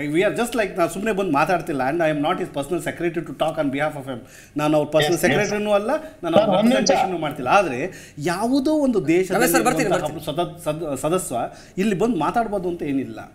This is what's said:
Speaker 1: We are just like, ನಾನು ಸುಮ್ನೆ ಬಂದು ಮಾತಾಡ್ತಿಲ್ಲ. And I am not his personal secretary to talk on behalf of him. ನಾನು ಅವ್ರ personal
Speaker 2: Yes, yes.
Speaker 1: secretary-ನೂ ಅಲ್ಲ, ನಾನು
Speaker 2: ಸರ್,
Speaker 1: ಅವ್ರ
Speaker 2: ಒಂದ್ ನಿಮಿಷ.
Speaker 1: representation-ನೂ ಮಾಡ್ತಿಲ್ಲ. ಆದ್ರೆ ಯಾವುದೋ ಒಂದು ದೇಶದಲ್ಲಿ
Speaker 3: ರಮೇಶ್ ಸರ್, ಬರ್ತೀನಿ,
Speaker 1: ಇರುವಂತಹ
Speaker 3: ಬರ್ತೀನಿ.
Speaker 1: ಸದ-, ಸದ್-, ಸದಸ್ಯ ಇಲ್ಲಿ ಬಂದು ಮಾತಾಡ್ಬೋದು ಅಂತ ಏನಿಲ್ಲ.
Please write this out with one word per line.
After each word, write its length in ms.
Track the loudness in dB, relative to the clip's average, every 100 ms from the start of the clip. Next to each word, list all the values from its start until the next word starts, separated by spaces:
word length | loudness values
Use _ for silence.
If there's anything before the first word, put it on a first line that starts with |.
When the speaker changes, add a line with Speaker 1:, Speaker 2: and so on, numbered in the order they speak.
| -2
Speaker 1:
We 140 | 2
are 140 | 2 2
just 200 | -2 0
like, 200 | -2 0
ನಾನು 120 | -2
ಸುಮ್ನೆ 220 | 0 -2
ಬಂದು 200 | 0 2
ಮಾತಾಡ್ತಿಲ್ಲ. 500 | 2 2 0 0 -2 0
And 120 | 2
I 80 | 0
am 120 | 2
not 140 | 0 -2
his 160 | -4
personal 300 | -6 -4 -4
secretary 360 | -4 -4 -4 -4
to 140 | -6
talk 260 | -2 -2 0
on 120 | -2
behalf 220 | 0 -2
of 160 | -4 -8
him. 100 | -10 -12 -20 -10 -2
ನಾನು 200 | 2 2
ಅವ್ರ 120 | 4
personal 240 | 4 4
Speaker 2:
Yes, 100 | 4
yes. 80 | 4
Speaker 1:
secretary-ನೂ 400 | 2 0 0 2
ಅಲ್ಲ, 160 | 2 2
ನಾನು 440 | -2 -4 -8 2
Speaker 2:
ಸರ್, 20 |
Speaker 1:
ಅವ್ರ 160 | 4 4
Speaker 2:
ಒಂದ್ 120 | 4
ನಿಮಿಷ. 140 | 4 4
Speaker 1:
representation-ನೂ 420 | 4 2 2 -2
ಮಾಡ್ತಿಲ್ಲ. 320 | -4 -4 2
ಆದ್ರೆ 640 | 4 4 -2 -6 -8 -18 -8
ಯಾವುದೋ 540 | -4 -2 0 0 2
ಒಂದು 360 | 0 2 0 2
ದೇಶದಲ್ಲಿ 320 | 2 2 2
Speaker 3:
ರಮೇಶ್ 120 | 2
ಸರ್, 120 | 2
ಬರ್ತೀನಿ, 200 | 2 0
Speaker 1:
ಇರುವಂತಹ 240 | 0 0 -2
Speaker 3:
ಬರ್ತೀನಿ. 180 | -6 -6
Speaker 1:
ಸದ-, 380 | -4 -4 -4 -6
ಸದ್-, 360 | -4 -4 -4
ಸದಸ್ಯ 340 | -2 -2 -2 -4 -6 -10 -12 -2
ಇಲ್ಲಿ 180 | -2 2
ಬಂದು 200 | 0 0
ಮಾತಾಡ್ಬೋದು 540 | 0 0 -2 -4 -4
ಅಂತ 140 | -6
ಏನಿಲ್ಲ. 360 | -4 -4 -4 -10 -16